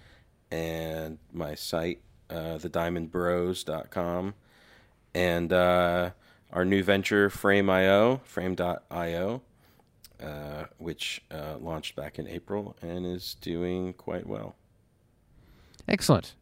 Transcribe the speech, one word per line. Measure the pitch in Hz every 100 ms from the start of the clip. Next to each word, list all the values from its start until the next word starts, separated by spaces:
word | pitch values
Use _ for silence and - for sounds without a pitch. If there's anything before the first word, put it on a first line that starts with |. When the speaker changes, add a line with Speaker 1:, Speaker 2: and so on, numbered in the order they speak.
| - - _ _ _
Speaker 1:
and | 82 82 82 82 80 80 80 _
my | 82 78
site, | 76 - 85 85 85 - _ _
uh, | 85 80 80
the | 85
diamond | 85 85 87 82
bros | 90 87 87 90 90
dot | - 78 -
com, | - 87 87 95 101 _ _ - - _ _ _
and, | 87 90 85 85
uh, | 90 90 90 87 87 90 - _ _ _
our | -
new | 92 98
venture, | 92 98 92 104 101
Frame | - 101 101 98
I | 92 92
O, | 98 117 135
frame | - - 92
dot | 90 87 85 -
I | 85 85 85
O, | 95 123 - _ _ _ _ _ - _
uh, | 76 73 73 76 78 _
which, | 82 78 - - _
uh, | 78 73 76
launched | 82 80 -
back | - 73 -
in | 73
April | 85 - 101 101 -
and | 85 87
is | 90 90 - -
doing | - 85 90 90 92
quite | 90 - 90 -
well. | 107 98 - _ _ _ _ _ _ _ - - _ _ - -
Speaker 2:
Excellent. | 196 - 120 - -